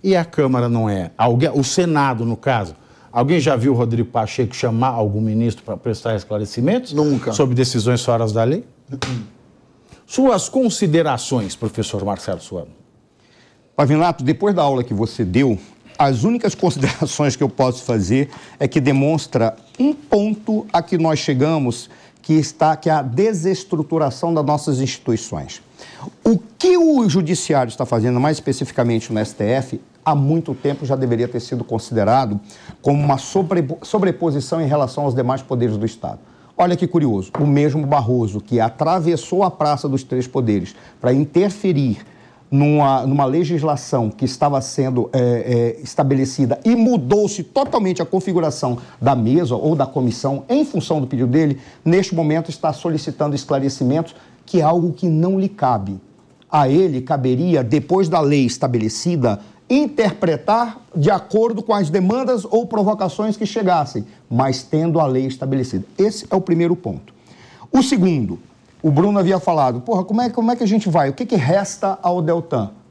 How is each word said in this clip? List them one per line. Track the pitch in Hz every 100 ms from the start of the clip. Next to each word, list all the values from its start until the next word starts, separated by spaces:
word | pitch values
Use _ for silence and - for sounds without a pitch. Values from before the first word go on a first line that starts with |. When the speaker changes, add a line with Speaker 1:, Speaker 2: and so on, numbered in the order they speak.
Speaker 1:
e | 190 185
a |
Câmara | 165 - 135 127 120
não | 117 110
é. | 98 85 -
Alguém, | 117 120 151
o | 131
Senado, | 135 - 175 151 139 120
no | 117 113
caso. | - 120 92 - _ - -
Alguém | 117 131 170
já | 139 131
viu | 127
o | 120
Rodrigo | 117 117 113
Pacheco | 120 110 - 117 -
chamar | 123 113 131
algum | 117 107 101
ministro | 110 110 117 -
pra | - 95
prestar | 123 107 117 107
esclarecimentos? | - 104 104 - 135 240 247
Speaker 2:
Nunca. | 151 151 135 -
Speaker 1:
Sobre | 110 135 123
decisões | 127 120 110 123 -
fora | 117 113
da | 107
lei? | 113 165 - _ _ 131 131 123 104 - _ _ _ _ _ - _
Suas | - 262 208 -
considerações, | 262 247 - 190 160 151 120 - 127 98 -
professor | 113 - 107 104 98
Marcelo | 98 - 90
Suano. | - 92 73 78 _ _ _ _ _ _ _ _ _ -
Speaker 3:
Pavinato, | 143 151 175 -
depois | 131 156 202
da | 185
aula | 147 135
que | 120
você | 101 110 - 101
deu, | 92 139 107 - _ - -
as | 143 127
únicas | 160 240 202
considerações | - 180 - 131 - 151 - 147 117
que |
eu | 135
posso | - 131 123
fazer | - 113 92 127 139 - - -
é | 139
que | 160
demonstra | 135 135 143 160 - 160 139 - - -
um | 269
ponto | 302 - 208 214 208 - 214 -
a | 170
que | 165 175
nós | 160 151
chegamos, | - 131 147 160 131 117 - - - _
que | -
está, | 156 147 - 156 151
que | 170
é |
a | 156
desestruturação | 135 123 214 196 170 190 - 160 151 165 143 - 170
das | 165 143
nossas | 147 151 131
instituições. | 131 - - 113 - 78 69 - - - - - - -
O | 226 220
que | - _ 370 359
o | 330 285 214
judiciário | 160 160 175 - 147 123
está | - 123
fazendo, | 117 113 123
mais | 143 151
especificamente | - 131 127 - 117 113 -
no | 110
S | 107
T | -
F, | 107 131 - - - _
há | - 143
muito | 139 160 160
tempo | 127 - 180 135
já | 135
deveria | 131 117 123
ter | 120
sido | - 123
considerado | - 117 - 110 101 131 127 101 - - - -
como | - 143
uma | 147 135
sobre-, | - 196 170 180 135 160
sobreposição | - 214 185 - 170 143 127 165
em | 151
relação | 147 127 - 143
aos | 127
demais | 123 131
poderes | - 127 117 107
do | 110
Estado. | - - 52 - - - -
Olha | 180 175
que | 175
curioso, | 175 143 101 95 -
o | 147
mesmo | 143 147 143 139
Barroso | 147 117 123 110 101
que | - 117
atravessou | 113 - 156 180 160 165 - 185
a | 190
Praça | - 151 143 147
dos | 135
Três | 135 127 123
Poderes | - 117 104 87 - - -
pra | 123
interferir | 135 147 175 202 196 196 147 135 104 - - - - _
numa, | 139 147 151 139 135 131
numa | 139
legislação | 135 147 160 170 156 143 - 131 107
que | - 127
estava | - 147 139
sendo, | 127 - 131 127 113
é, | 131 123 120 - 120 117 113
é, |
estabelecida | - - 139 135 131 - 127 143 226
e | 240
mudou-se | 226 240 127 208 202 202
totalmente | 165 - 269 - 190 180
a | 170
configuração | 190 196 175 160 127 131 120 - -
da | 123 127
mesa | 113 147 156 113
ou | 156 160
da | 131
comissão | 151 127 - 135 139 -
em | 262 302
função | 170 - 156
do | 127
pedido | 127 123
dele, | 143 156 135 - - -
neste | 180 190
momento | 170 156 160 165
está | 151 160
solicitando | - 170 156 - 135 151 143
esclarecimentos, | - 139 135 - 123 151 160 - - - -
que | 180
é |
algo | 156 175 170
que | - 180
não | 156 175 190
lhe | 190
cabe. | - 131 117 98 95 - _ _ _ _
A | 156 135
ele | 151 185 131
caberia, | 127 147 127 127 180 156
depois | 117 143 - 185 180
da | 170
lei | 143 143 123
estabelecida, | - 135 120 160 - 175 170 120 101 - - _
interpretar | 262 302 285 214 - 175 151 - 220 233 220 - 175
de | 147
acordo | 190 - 214 226 220
com | 226
as | 208 160
demandas | 185 185 240 254 247 190
ou | 226 240
provocações | 220 196 214 190 - 214 214
que | 208
chegassem, | - 190 170 147 113 104 - _
mas | 117 135 127
tendo | - 156 165 160
a | 147
lei | 127 131
estabelecida. | 131 135 135 123 95 - -
Esse | 202 208 -
é | 190
o |
primeiro | 180 165 170 175
ponto. | 113 76 - - _ - - - -
O | 277
segundo, | 254 247 185 151 104 85 - _ _ _
o | 160
Bruno | 139 196 202
havia | 175 185
falado, | 185 160 131 120
"Porra, | 123 208
como | 190 214
é, | 247
como | 240 226
é | 240
que |
a | 220
gente | 214 202
vai? | 165 139
O |
que | 139
que | 247 208
resta | 131 190 196 - 196 190
ao | 175 180
Deltan?" | 160 170 165 131 101 - _